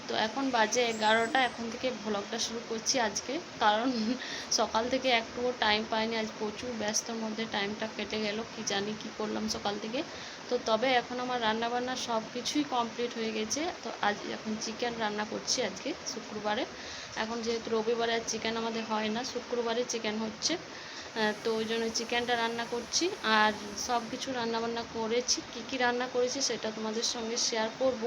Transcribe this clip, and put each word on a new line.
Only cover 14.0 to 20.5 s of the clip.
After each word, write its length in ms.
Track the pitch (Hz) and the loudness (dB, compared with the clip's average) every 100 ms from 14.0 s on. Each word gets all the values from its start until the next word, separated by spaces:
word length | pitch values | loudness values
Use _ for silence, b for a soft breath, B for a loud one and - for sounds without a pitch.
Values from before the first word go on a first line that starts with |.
আজ 140 | 208 208 - | 0 0 -4
এখন 200 | 220 220 214 | -4 -4 -4
চিকেন 320 | - 220 240 233 | -4 -2 -2 0
রান্না 260 | 214 208 | -2 0
করছি 340 | 214 214 - - | -2 -4 0 0
আজকে 280 | 214 185 262 349 - | 0 -2 -6 -6 -6
শুক্রবারে। 580 | 226 - 214 208 214 359 B B B B - | -8 -6 -4 -2 0 -2 B B B B -4
এখন 200 | 220 233 | -2 -2
যেহেতু 260 | 226 233 - | -2 -2 0
রবিবারে 420 | 226 220 233 233 | 2 2 2 2
আর 100 | 233 226 | 0 0
চিকেন 260 | 214 226 226 | -2 0 0
আমাদের 260 | 226 226 | -2 -2
হয় 240 | 220 214 214 | 0 0 2
না, 120 | 214 | 0
শুক্রবারে 580 | 269 247 - 240 233 233 | -2 -4 -2 -2 0 0
চিকেন 300 | 247 233 220 214 | 0 0 0 -2
হচ্ছে। 360 | 220 - - | -4 0 0